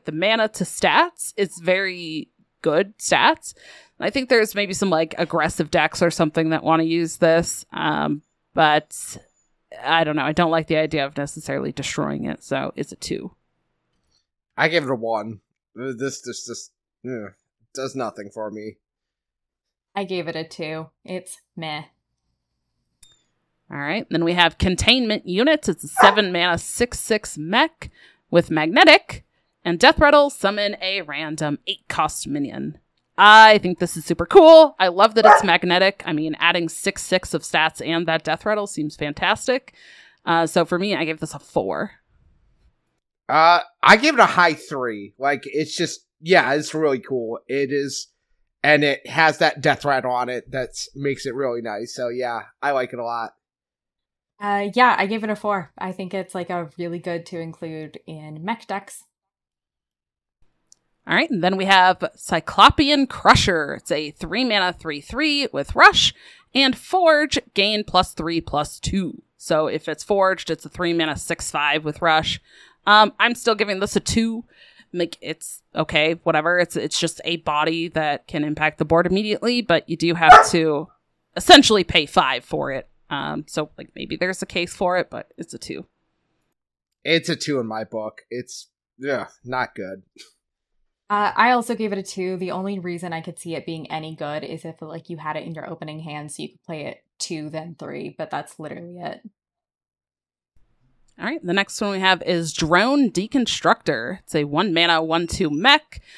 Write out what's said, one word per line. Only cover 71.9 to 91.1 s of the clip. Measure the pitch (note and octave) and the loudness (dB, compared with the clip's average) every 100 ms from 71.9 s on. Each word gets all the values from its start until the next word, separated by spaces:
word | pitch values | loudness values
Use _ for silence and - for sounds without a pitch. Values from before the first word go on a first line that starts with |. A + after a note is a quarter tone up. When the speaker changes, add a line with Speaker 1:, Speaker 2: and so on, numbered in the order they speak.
| - | -2
Speaker 1:
Rush. | E3+ D#3 D3+ - _ - - _ - | 0 0 0 -8 _ -20 -20 _ 4
Um, | G#3+ G#3+ - | 6 6 4
I'm | A3+ A#3 | 0 0
still | A#3 G#3+ | -2 0
giving | G#3+ F#3+ | -2 -2
this | G3+ G3+ | -2 -2
a | |
two. | - A#3 A3+ A3+ - _ - _ _ | 0 -2 -2 -6 -14 _ -20 _ _
Like, | F3 E3+ - | -6 -6 -6
it's | - D#3+ - - _ - | -12 -12 -14 -18 _ -6
okay, | D#3 D#3 D#3 E3 | -2 0 0 0
whatever. | E3+ D#3 D#3+ F3 | 0 0 0 0
It's, | E3+ D3+ | 0 -4
it's | C#3+ - | -6 -4
just | E3 - - | -4 -4 -8
a | E3 | -6
body | D#3+ D3 D#3 E3 E3 | -4 -2 -2 -2 -4
that | D#3+ D3+ D3 - | -4 -2 -4 -6
can | D#3 | -6
impact | D3 D3+ D#3 - | -4 -2 -2 -2
the | D#3 | 0
board | E3 F3 | 2 2
immediately, | F#3+ G#3+ G#3 A#3 A#3+ | 0 0 -2 -2 -2
but | - E3 - | 0 -2 -2
you | D#3+ | -2
do | E3+ | -2
have | E3+ D#3+ - - | 4 10 10 8
to | E3+ D#3+ D3 D#3+ _ _ _ _ - | 2 0 -2 -6 _ _ _ _ -2
essentially | - D4+ - G#3 | 8 8 10 2
pay | - F3 C#3+ | 2 -2 2
five | F3+ C3+ B2+ | 0 0 -2
for | - D#3 C#3 | -6 -6 -6
it. | C3 - _ _ | -8 -12 _ _
Um, | C#3+ D3 D3+ D3+ | -8 -6 -8 -8
so, | D#3+ D3+ - | -8 -8 -12
like, | - - | -20 -14
maybe | - - | -12 -6
there's | F#3 F#3 | -6 -6
a | - | -8
case | F#3 E3+ | -6 -8
for | - F3+ F3+ | -4 -2 -2
it, | - | -4
but | - - - | -10 -16 -18
it's | - | -18
a | - | -16
two. | - - - _ _ _ _ _ _ _ _ _ _ _ | -14 -14 -16 _ _ _ _ _ _ _ _ _ _ _
Speaker 2:
It's | C#3 E3 - | -2 -2 -2
a | D#3 | -6
two | - C3+ | -4 -4
in | A2+ | -4
my | A2 | -8
book. | A2 A2 G#2+ - _ | -8 -10 -10 -14 _
It's, | B2 - - - _ _ _ C3+ | -12 -12 -18 -20 _ _ _ -8
ugh, | B2+ - _ | -8 -8 _
not | A#2+ B2+ A#2 - | -8 -6 -6 -8
good. | F#2+ F#2+ _ - - _ _ _ _ _ _ _ | -14 -14 _ -20 -20 _ _ _ _ _ _ _
Speaker 3:
Uh, | - | -6